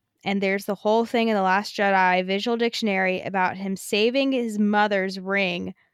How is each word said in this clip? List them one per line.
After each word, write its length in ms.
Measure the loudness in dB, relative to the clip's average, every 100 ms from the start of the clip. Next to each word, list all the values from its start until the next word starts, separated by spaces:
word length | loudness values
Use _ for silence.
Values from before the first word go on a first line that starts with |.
| _ _
and 180 | -4 -2
there's 240 | 0 -2 -4
the 100 | -4
whole 300 | 0 2 2
thing 220 | 0 2
in 80 | 2
The 60 |
Last 340 | 2 2 0 -2
Jedi 500 | 2 4 4 2 0
visual 300 | -2 -2 -2
dictionary 640 | -2 -2 -2 0 0 -2
about 360 | -4 0 0 -2
him 180 | -6 -6
saving 560 | -4 0 2 2 0
his 260 | 0 -2 0
mother's 640 | 2 2 2 2 -2 -4
ring 560 | -4 0 0 -2 -8 -12 _